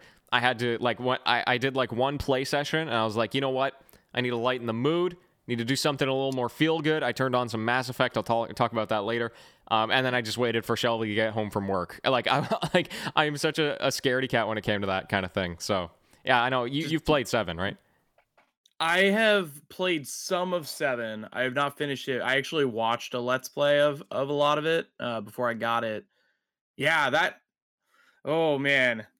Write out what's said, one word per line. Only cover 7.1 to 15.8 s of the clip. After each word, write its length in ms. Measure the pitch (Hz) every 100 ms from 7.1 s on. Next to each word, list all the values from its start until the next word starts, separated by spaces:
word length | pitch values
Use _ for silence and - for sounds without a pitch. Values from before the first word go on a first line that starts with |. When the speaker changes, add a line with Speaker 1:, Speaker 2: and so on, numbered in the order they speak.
Speaker 1:
turned 240 | 120 131 123
on 120 | 123
some 140 | 113
Mass 240 | 110 123 123
Effect. 300 | 127 127 -
I'll 60 |
talk, 300 | 104 117 113 -
talk 160 | 117
about 180 | 117 107
that 140 | 107
later. 280 | 101 117 117 - - _ -
Um, 220 | 110 110
and 120 | 127 131
then 80 | 123
I 60 |
just 160 | 110 107
waited 260 | 123 113 -
for 100 | 117
Shelby 320 | 120 113 113
to 60 | 104
get 180 | 110
home 160 | 107 107
from 160 | 104 98
work. 320 | 95 87 -
Like, 240 | - 131 -
<laughs> 40 |
I, 140 | 131 135 220 165
like, 180 | 185 160 - - 160
I 100 | 151
am 120 | 147
such 220 | 160 151
a, 220 | 151 - 135
a 40 |
scaredy 380 | - 139 127 135
cat 200 | 120 107
when 100 | 110
it 60 |
came 180 | 104 104
to 60 | 101
that 200 | 95 -
kind 160 | 101
of 80 | 92
thing. 240 | - 90 85
So, 320 | - 101